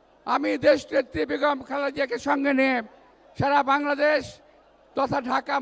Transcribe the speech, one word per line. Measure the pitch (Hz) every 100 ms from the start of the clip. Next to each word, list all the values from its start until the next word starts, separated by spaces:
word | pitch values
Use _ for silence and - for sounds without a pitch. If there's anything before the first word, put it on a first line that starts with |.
| _ _ -
আমি | 262 208 254 285
দেশনেত্রী | 285 - 269 247 311 269
বেগম | 294 294 277 -
খালেদা | 269 277 285
জিয়াকে | 277 466 277
সঙ্গে | 285 277 262
নিয়ে | 269 254 220 - - _ - -
সারা | 277 285 262
বাংলাদেশ | 277 294 285 294 302 262 - _ _ _ _ _ -
তথা | 185 277 247
ঢাকা | 262 262 277